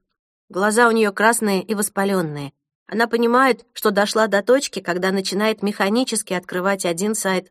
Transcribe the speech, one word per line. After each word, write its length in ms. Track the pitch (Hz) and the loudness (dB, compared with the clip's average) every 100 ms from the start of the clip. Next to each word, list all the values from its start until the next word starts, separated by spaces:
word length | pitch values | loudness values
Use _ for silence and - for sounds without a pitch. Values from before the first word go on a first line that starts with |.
| _ _ _ _ _ | _ _ _ _ _
Глаза 380 | 175 202 214 240 | -2 0 4 4
у 40 | |
неё 220 | 226 214 | 4 0
красные 500 | 196 214 233 214 190 | 2 2 2 0 -2
и 120 | - 208 | -2 -4
воспалённые. 760 | 208 - 196 190 165 147 139 - _ _ - | -4 -2 -2 0 -2 -6 -12 -14 _ _ -8
Она 160 | 208 233 | -2 0
понимает, 580 | 233 233 240 262 240 _ | 0 2 4 4 2 _
что 180 | - 214 | -4 0
дошла 360 | 202 202 220 220 | 2 0 2 0
до 160 | 196 | 0
точки, 380 | 202 262 285 - | 2 2 0 -8
когда 320 | - 175 185 | -6 -2 -2
начинает 500 | 196 190 190 214 214 | -2 -2 -2 -2 -2
механически 680 | 202 208 196 226 254 214 - | -4 -2 0 0 -2 -4 -4
открывать 520 | 180 - 180 185 196 180 | -6 -6 -4 -2 -2 -2
один 300 | 165 202 220 | -2 -2 -2
сайт 320 | 196 185 180 | -2 -2 -4